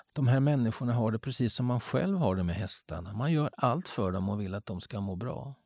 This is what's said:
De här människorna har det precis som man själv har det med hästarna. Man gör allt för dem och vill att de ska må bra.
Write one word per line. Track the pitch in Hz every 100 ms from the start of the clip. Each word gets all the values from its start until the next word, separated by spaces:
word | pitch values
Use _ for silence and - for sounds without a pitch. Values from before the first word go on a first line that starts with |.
| -
De | - 127
här | 135
människorna | 139 143 113 - 123
har | 120 113
det | 110
precis | - - 120
som | - 123
man | 120
själv | - 131 185 190
har | 123 95
det |
med | 87 85
hästarna. | 98 - - 76 90
Man | 104 143
gör | 156 147 -
allt | 127 143 -
för | - 95
dem | 92 95
och | 104
vill | 95 98
att | -
de | 92
ska | - 107
må | 98 92
bra. | 117 - 139 135